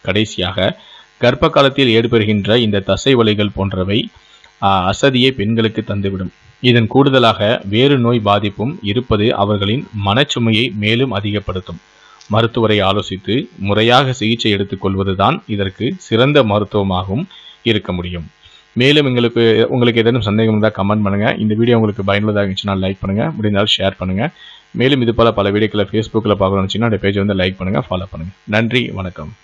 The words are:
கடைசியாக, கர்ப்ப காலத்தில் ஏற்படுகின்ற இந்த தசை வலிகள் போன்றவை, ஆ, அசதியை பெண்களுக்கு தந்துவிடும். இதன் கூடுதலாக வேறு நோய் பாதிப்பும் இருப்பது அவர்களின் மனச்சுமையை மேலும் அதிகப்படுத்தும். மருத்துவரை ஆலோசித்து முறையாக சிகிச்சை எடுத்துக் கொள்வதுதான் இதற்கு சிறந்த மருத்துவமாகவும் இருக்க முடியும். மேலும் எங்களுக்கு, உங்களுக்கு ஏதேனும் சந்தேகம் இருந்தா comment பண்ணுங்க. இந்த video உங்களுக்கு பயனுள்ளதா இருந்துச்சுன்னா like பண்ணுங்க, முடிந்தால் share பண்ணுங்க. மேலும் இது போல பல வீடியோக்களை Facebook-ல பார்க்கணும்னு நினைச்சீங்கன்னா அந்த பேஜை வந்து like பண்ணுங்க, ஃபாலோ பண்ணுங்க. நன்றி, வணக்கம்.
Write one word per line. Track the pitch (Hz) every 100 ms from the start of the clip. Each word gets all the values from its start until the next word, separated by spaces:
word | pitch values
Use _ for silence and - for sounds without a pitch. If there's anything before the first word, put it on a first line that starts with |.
கடைசியாக, | - 98 107 - 90 92 92 - - - _ _
கர்ப்ப | 123 131 160
காலத்தில் | 156 139 135 131
ஏற்படுகின்ற | 113 117 117 104 107 95 117
இந்த | 113 101
தசை | 95 95 135 127
வலிகள் | 107 104 104
போன்றவை, | 95 98 95 92 107 - _ _ - _ _
ஆ, | 98 95 95
அசதியை | 98 139 127 131
பெண்களுக்கு | 131 101 113 110 110 107
தந்துவிடும். | 101 98 95 92 _ - _
இதன் | 123 120 107
கூடுதலாக | 131 139 131 117 98 104 123 98
வேறு | 107 135 139
நோய் | 117 120
பாதிப்பும் | 104 104 101 95 113 165
இருப்பது | 101 107 - 107 110 -
அவர்களின் | 101 104 98 123 - 107 101
மனச்சுமையை | 110 143 - 117 107 127 101
மேலும் | 104 117 135
அதிகப்படுத்தும். | 98 101 104 - 92 - 85 _ _ _ - -
மருத்துவரை | 107 113 120 110 104
ஆலோசித்து | 95 101 95 95 - 120 - -
முறையாக | 98 101 113 123 135
சிகிச்சை | 127 107 117 110
எடுத்துக் | 101 98 95
கொள்வதுதான் | 98 98 98 95 101 156 -
இதற்கு | 104 98 - 123 185
சிறந்த | - 113 135 147
மருத்துவமாகவும் | 110 104 101 104 98 92 95 107 196 - - _
இருக்க | 117 107 -
முடியும். | 90 87 87 76 _ - - _
மேலும் | 110 131 147 143
எங்களுக்கு, | 123 120 117 117 110 117
உங்களுக்கு | 127 120 113
ஏதேனும் | 113 123
சந்தேகம் | 104 104 110 107
இருந்தா | 107 101
comment | 98 107
பண்ணுங்க. | 101 101 110 -
இந்த | 107
video | 107 120 117
உங்களுக்கு | 110 104 98
பயனுள்ளதா | 101 107 104
இருந்துச்சுன்னா | 101 95 101 95
like | 95 98
பண்ணுங்க, | 95 101 151
முடிந்தால் | 143 107 101 104 -
share | 98 -
பண்ணுங்க. | 92 95 143 - - - _
மேலும் | 113 127 139
இது | 117 110
போல | 117
பல | 107 101
வீடியோக்களை | 104 110 104 98
Facebook-ல | 107 110 110 104
பார்க்கணும்னு | 101 95 98 95
நினைச்சீங்கன்னா | 101
அந்த | 117 101
பேஜை | 98 101 101
வந்து |
like | 98 92 95
பண்ணுங்க, | 92 123
ஃபாலோ | 131 92 90
பண்ணுங்க. | 78 85 -
நன்றி, | - 104 113 123 123
வணக்கம். | 95 92 - 76 113